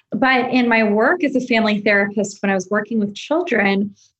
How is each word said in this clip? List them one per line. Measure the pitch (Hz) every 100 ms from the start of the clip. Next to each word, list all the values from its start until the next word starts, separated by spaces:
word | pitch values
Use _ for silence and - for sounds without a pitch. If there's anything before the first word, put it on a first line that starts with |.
| _
But | 214 262 254 247
in | 254 240
my | 226
work | 214 208 254 359
as | 285 254
a | 247
family | 226 214 208
therapist, | 214 202 202 208 196 -
when | 196
I |
was | 196 185
working | 208 214 226
with | 202 202
children, | - 320 349 220 196 196 202 - _